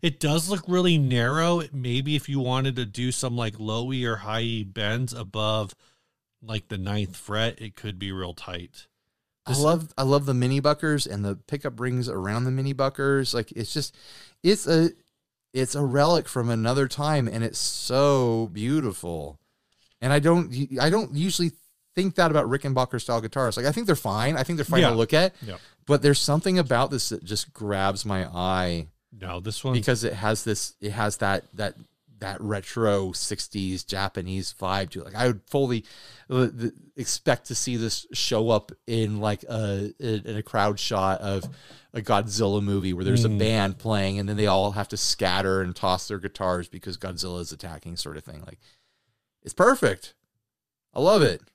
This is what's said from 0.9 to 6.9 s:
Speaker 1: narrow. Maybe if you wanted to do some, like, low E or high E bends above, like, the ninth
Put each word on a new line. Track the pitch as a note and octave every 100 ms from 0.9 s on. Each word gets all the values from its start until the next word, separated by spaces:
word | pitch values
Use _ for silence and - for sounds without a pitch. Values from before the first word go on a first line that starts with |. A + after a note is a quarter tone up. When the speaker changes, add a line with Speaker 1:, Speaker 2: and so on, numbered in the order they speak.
| E3
Speaker 1:
narrow. | C3+ B2+ A#2+ D3+ E3 F3 D#3
Maybe | C#3+ B2 B2 C#3 D3+
if | -
you | C#3
wanted | B2 B2+ C3+ B2
to | A#2+
do | G2+ B2
some, | B2 C3 A#2+
like, | A2+ G#2+
low | G#2+ A2 B2
E | C3 B2
or | A2
high | G2+ A2
E | A#2 A#2
bends | G2+ F#2+ G#2 A#2 B2+
above, | - G2+ G#2+ G#2+ A2 G2+ - _ _ _ _ _ _
like, | A2+ A2 -
the | G#2
ninth | F#2+